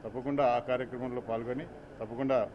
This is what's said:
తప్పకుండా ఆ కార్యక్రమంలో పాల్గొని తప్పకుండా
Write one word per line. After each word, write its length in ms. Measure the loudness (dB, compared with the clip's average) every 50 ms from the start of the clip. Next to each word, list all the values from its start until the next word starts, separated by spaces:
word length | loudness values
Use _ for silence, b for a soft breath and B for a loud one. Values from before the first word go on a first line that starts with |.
| -8
తప్పకుండా 400 | -6 -6 -4 -2 0 2 4 6 6 6
ఆ 20 | 4 2 2
కార్యక్రమంలో 520 | 0 0 0 -2 -4 -6 -4 -4 -4 -4 -2 -2
పాల్గొని 360 | -2 -2 0 -2 -4 -4 -4 -8 -10 -16 -16 -16 -10 -8
తప్పకుండా 380 | -8 -8 -4 -2 2 4 4 4 4 2 -2